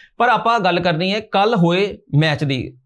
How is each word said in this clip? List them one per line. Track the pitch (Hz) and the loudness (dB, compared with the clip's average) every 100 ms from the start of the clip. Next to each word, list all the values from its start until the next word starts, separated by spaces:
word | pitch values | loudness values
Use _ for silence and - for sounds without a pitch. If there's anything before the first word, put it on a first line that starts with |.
| - - | -12 -2
ਪਰ | 240 | 0
ਆਪਾਂ | 214 233 233 | 2 0 0
ਗੱਲ | 185 175 | 0 0
ਕਰਨੀ | 175 160 185 | 0 -2 -2
ਹੈ | 214 | -4
ਕੱਲ੍ਹ | 214 196 202 233 | -2 0 2 2
ਹੋਏ | 170 175 202 - _ 143 | 2 0 -2 -6 _ 0
ਮੈਚ | 160 143 | 0 0
ਦੀ। | 143 131 - - | -4 -4 -8 -12